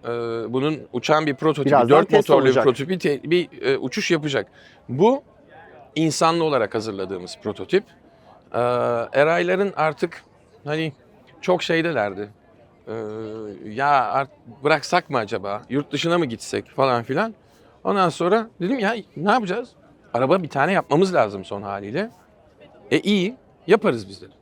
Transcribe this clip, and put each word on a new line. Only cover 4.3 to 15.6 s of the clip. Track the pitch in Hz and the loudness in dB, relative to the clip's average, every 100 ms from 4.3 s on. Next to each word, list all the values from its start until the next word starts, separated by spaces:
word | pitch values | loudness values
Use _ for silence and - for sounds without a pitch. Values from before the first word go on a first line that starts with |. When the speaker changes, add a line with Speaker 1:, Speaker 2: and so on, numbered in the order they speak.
| 135 95 _ - _ - | -4 -4 _ -20 _ -10
Speaker 1:
Bu | 123 208 269 _ _ - - - - - | 2 2 2 _ _ -20 -20 -20 -20 -10
insanlı | - 160 139 165 170 | -2 0 2 2 2
olarak | 160 139 104 | 0 0 0
hazırladığımız | 113 110 98 95 95 90 - | -2 -6 -6 -6 -8 -10 -10
prototip. | - 101 95 185 - _ _ _ _ - _ | -10 -8 -2 -2 -2 _ _ _ _ -20 _
Ee, | - 120 123 120 120 117 | -2 0 0 0 -2 -2
Erayların | 135 151 170 175 185 202 - | 2 2 2 0 0 -2 0
artık | 156 147 175 - _ _ _ _ | -2 -2 -6 -8 _ _ _ _
hani | 143 156 160 - _ _ _ - | -8 -4 -4 -8 _ _ _ -10
çok | - 180 | -2 0
şeydelerdi. | - 165 160 143 104 95 104 - _ _ _ _ - | 2 0 2 0 -2 -4 -12 -14 _ _ _ _ -12
Ee, | 113 107 107 110 110 107 95 69 | -10 -8 -10 -12 -12 -12 -12 -12
"Ya | 107 143 | -4 2
art-, | 139 110 131 139 - - 113 | 2 2 -2 -4 -10 -20 -6
bıraksak | 139 151 - 180 - | 0 0 2 -2 0
mı | 135 | -4
acaba? | 104 110 98 104 | -2 -6 -6 -8